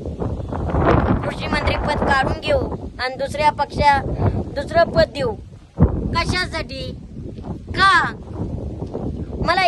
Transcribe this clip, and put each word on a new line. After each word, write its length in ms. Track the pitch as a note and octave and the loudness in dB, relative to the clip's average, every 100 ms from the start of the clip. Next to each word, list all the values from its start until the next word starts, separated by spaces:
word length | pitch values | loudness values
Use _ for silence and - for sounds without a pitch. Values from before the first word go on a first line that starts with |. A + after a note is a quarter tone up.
| - - - - - - - - - - - - | -8 -4 -4 -4 -4 -4 0 2 4 4 4 2
कृषी 240 | - - D#4 | 0 -4 -2
मंत्री 300 | D4 C#4+ D4+ | -2 0 0
पद 240 | - C#4+ | 0 0
काढून 380 | C#4+ C4+ C#4 D#4+ | 2 2 2 -2
घेऊ 180 | D4+ C#4 - - - - | 0 0 0 -6 -8 -6
आणि 160 | B3+ C4 | -4 -4
दुसऱ्या 340 | C4+ C#4+ D4+ | -4 2 2
पक्षा 440 | D4 C#4 - D4 C#4 C4+ - - - - | 2 0 4 6 6 2 0 0 0 -4
दुसरं 440 | C#4 C#4+ D#4+ E4 | -6 0 2 4
पद 220 | E4 D#4+ | 4 2
देऊ. 200 | C#4+ C4+ G4+ - - - - - - - E4+ | 2 -4 -4 -10 -18 -6 2 2 2 0 0
कशासाठी? 640 | E4 F#4 F4+ - - C4+ B3+ - - - - - - - - | 0 0 -2 -4 -6 -8 -8 -10 -12 -12 -12 -10 -10 -10 -6
का? 420 | - C#4+ F4 C4 - - - - - - - - - - - - - | 2 6 6 2 -4 -10 -6 -6 -6 -6 -8 -8 -6 -6 -6 -6 -2
मला 280 | - F4+ | 0 4